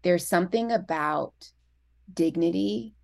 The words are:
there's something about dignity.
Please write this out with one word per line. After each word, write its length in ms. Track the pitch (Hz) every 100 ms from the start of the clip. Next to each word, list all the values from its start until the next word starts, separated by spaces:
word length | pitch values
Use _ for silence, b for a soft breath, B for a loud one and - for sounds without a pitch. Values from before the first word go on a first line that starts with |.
there's 240 | 180 175 -
something 460 | 170 180 226 233
about 600 | 233 185 160 151 151 127 _ - _ _ _ _ _ -
dignity. 800 | 180 165 160 170 180 202 214 226 _